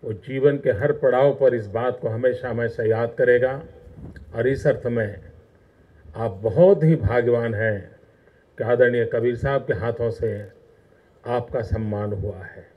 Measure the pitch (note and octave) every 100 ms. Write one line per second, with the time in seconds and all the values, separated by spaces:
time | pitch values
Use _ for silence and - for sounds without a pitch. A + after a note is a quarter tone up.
0 | C3 G#2 - C3+ C#3 C#3 C3+ G#2 D3 C#3+
1 | C3+ B2 C#3 C#3 C3+ B2 G2+ G#2 B2 A#2
2 | A#2 A2+ B2+ A#2 B2+ A2+ A#2 - A2+ A2
3 | A#2 - C#3 B2 B2+ C3+ - - - -
4 | - - - A2+ A#2+ C3+ D3+ C3+ B2 A#2+
5 | G#2+ F#2+ - - _ _ _ _ _ _
6 | - - A2+ F#2+ A2 A2+ F3+ F#3+ D#3 D#3
7 | G#2+ A#2+ A#2 A#2+ A#2 G#2 A2 G#2 F#2 -
8 | _ _ _ _ _ - A#2 A#2+ B2 B2
9 | A2+ A#2+ A#2+ A#2+ C#3 C#3 C3+ B2+ A#2 A2+
10 | A#2 G#2+ A2+ G2+ G2+ - _ _ _ _
11 | _ _ - B2 A#2 C3+ G#2+ A2 G#2+ G#2
12 | G#2 G2+ G2 F#2 - - -